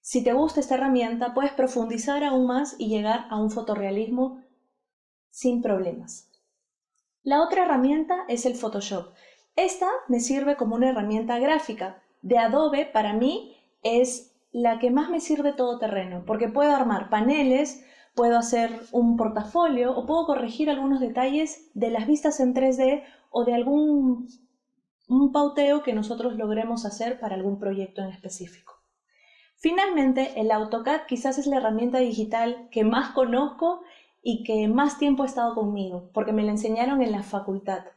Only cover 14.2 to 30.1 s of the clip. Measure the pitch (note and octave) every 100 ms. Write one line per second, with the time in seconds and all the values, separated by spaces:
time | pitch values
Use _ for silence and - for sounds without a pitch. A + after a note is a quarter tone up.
14.2 | - _ _ A#3+ A#3 A3+ B3 C4 E4 E4+
15.2 | - D4+ C#4+ C#4+ B3 A#3+ A3 G3 F#3 F3+
16.2 | F3+ G#3+ A3+ A3+ D4 C#4 A#3+ G3 - G#3+
17.2 | A#3 D4+ C4 C4 D4 - - - _ -
18.2 | A#3 A#3 A#3 A#3+ A#3 A3+ - B3 A#3 A#3
19.2 | A3 G#3+ G#3+ E4+ E4 B3 B3 B3 A#3+ D#4+
20.2 | D#4+ C4+ A#3 - D4+ C4+ C4+ C4+ A#3+ B3
21.2 | C4 D4 D#4 - _ G3+ A3+ A3+ A3 D4+
22.2 | D4+ D4 B3+ B3 C4 B3+ C4 C#4+ - -
23.2 | _ A#3+ A#3+ A#3+ A#3+ D4 D4+ D4 B3+ A#3+
24.2 | - - _ _ _ _ _ _ _ B3+
25.2 | C#4 D4 C#4+ D4 C#4+ D4 C#4 G#3+ G#3+ A#3
26.2 | A#3+ A3 G#3+ G#3+ A3+ A#3 G#3 - A#3 B3+
27.2 | A3 F#3+ F#3+ G3+ G3+ G3 F#3+ - F#3+ F#3+
28.2 | F3 - F3 - - - _ _ _ _
29.2 | _ _ _ _ D#4+ F4+ G4 E4 C4+